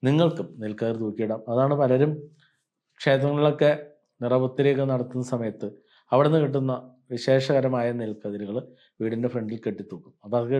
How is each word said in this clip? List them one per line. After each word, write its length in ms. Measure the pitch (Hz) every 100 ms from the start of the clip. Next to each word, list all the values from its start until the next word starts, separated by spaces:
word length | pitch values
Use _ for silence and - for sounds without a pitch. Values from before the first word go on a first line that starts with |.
| 127
നിങ്ങൾക്കും 400 | 147 165 165 92 -
നെൽക്കതിർ 340 | 107 104 113 113
തൂക്കിയിടാം. 380 | 110 107 110 113 -
അതാണ് 240 | 120 135 143
പലരും 300 | 135 127 147 147 - _ _ _ _ _ _ -
ക്ഷേത്രങ്ങളിലൊക്കെ 680 | - 135 139 147 147 147 147 147 - _ _ -
നിറപുത്തരിയൊക്കെ 640 | 120 127 127 131 139 135 135
നടത്തുന്ന 340 | 127 123 127 123
സമയത്ത് 380 | 123 113 104 101 - _ _ -
അവിടുന്ന് 260 | 123 147 160
കിട്ടുന്ന 300 | 147 135 131 123 - _ -
വിശേഷകരമായ 760 | 120 - 135 135 139 131 127 120 120
നെൽക്കതിരുകൾ 560 | 113 107 104 101 101 113 - - _ -
വീടിൻ്റെ 280 | 110 113 120
ഫ്രണ്ടിൽ 280 | 120 107 110 113
കെട്ടിത്തൂക്കും. 460 | 98 101 87 - _
അപ്പൊ 100 | 107 120
അതൊക്കെ 180 | 120 135